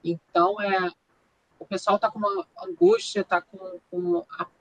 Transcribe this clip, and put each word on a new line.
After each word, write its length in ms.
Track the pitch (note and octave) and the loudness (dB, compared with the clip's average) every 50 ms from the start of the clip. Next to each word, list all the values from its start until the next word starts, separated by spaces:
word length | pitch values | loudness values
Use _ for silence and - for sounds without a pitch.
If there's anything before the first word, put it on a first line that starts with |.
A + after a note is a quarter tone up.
Então, 580 | - E3 E3+ D#3+ _ _ _ E3+ F3 F#3 - G#3 | -2 -4 -4 -6 _ _ _ 2 2 2 2 -2
é, 300 | G3+ G3+ G3 F#3+ F#3 F3 - _ _ _ _ _ _ _ _ _ _ _ _ _ | -2 0 0 0 0 -2 -6 _ _ _ _ _ _ _ _ _ _ _ _ _
o 60 | - | -10
pessoal 320 | _ G3+ F3+ - G#3 G3 | _ -8 -4 0 2 2
tá 140 | G#3 - G#3+ | 2 2 -2
com 80 | - G#3+ | -2 0
uma 280 | G#3 G3+ G3 F#3+ - _ _ - | -2 -2 -2 -2 -6 _ _ -16
angústia, 640 | F3+ F#3+ - - - F#3 A3 A#3 - - - G#3 | -12 -12 0 4 6 6 6 4 2 -4 -4 -4
tá 180 | F#3 _ F#3 F3 | -2 _ 0 -2
com, 400 | - _ - F#3+ F#3+ F#3 F3+ F3 _ _ | -2 _ -20 -16 -14 -14 -14 -14 _ _
com 380 | - F3+ F3+ F3 F3 E3+ - _ | -8 -4 0 0 0 0 -2 _
a 140 | - - E3+ - _ _ | -10 -10 -10 -12 _ _